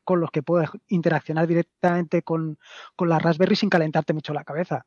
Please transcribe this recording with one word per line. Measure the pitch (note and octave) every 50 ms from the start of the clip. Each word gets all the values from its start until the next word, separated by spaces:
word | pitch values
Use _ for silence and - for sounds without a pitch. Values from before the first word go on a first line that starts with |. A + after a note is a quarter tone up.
| -
con | - F#3 F3
los | E3 D3
que | - D#3 C#3
puedes | - E3+ F3 D#3 - - - _ -
interaccionar | G#3+ F3 D#3 E3+ D#3 D3 - - D#3 D#3+ E3+
directamente | E3 E3+ E3+ E3+ _ _ _ - F3+ F3 F3+ F3 D3+ - E3+
con, | - - E3 D#3+ D#3+ D#3 D3+ - _ - - - - - _
con | - F3+ E3+
la | D#3+ D#3+
Raspberry | D#3 E3 E3 D3 F#3+ F#3+ G#3
sin | - - G3
calentarte | - E3+ D#3+ D#3 - D#3+ D3+ - D#3+
mucho | D#3 - - D3
la | C#3+ C#3+
cabeza. | - C#3+ D#3 F3+ - D#3+ B2 -